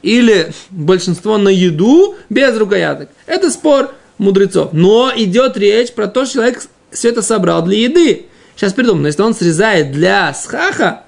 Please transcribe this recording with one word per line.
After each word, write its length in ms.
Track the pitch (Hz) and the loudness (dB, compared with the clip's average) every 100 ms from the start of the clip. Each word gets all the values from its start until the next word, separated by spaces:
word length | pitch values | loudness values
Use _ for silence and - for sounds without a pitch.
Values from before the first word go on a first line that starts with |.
Или 500 | - 233 233 202 160 - - | 0 2 4 2 0 -10 -16
большинство 680 | 185 151 185 180 165 208 214 | -6 -2 0 -2 -4 -2 0
на 100 | 196 | 2
еду 680 | 190 180 156 208 320 415 - - | 2 0 2 4 4 4 -2 -4
без 280 | 214 269 220 | 0 0 0
рукояток. 500 | 202 196 160 139 - _ - | 0 -2 -2 -6 -12 _ -8
Это 240 | 359 359 | -2 -2
спор 440 | - 302 277 - - _ - | 0 0 0 0 -8 _ -4
мудрецов. 540 | 196 196 196 185 143 | 0 2 0 -2 -2
Но 380 | 151 180 226 254 233 | 2 4 4 2 0
идёт 420 | 208 208 262 - | 0 0 0 0
речь 360 | 202 220 240 | 0 2 -2
про 140 | - 202 | -4 -4
то, 180 | 247 262 | -2 -4
что 100 | 262 | -2
человек 260 | 233 240 - _ _ | -2 -4 -10 _ _
всё 180 | - 233 | -4 -2
это 140 | 233 | -2
собрал 400 | - 220 170 165 | -2 0 0 0
для 160 | 170 208 | 0 0
еды. 460 | 247 339 311 - - _ _ - | 2 2 2 0 -6 _ _ -6
Сейчас 180 | 302 | -4
придумано, 340 | 277 247 175 147 | 0 0 0 0
если 140 | 147 | 0
он 120 | 220 | -2
срезает 600 | - 170 160 220 185 143 | 0 0 0 0 0 -2
для 400 | 139 180 196 165 | 0 0 0 -2
схаха 680 | 135 - 262 359 381 - - | -6 -10 -6 -4 -2 -4 -4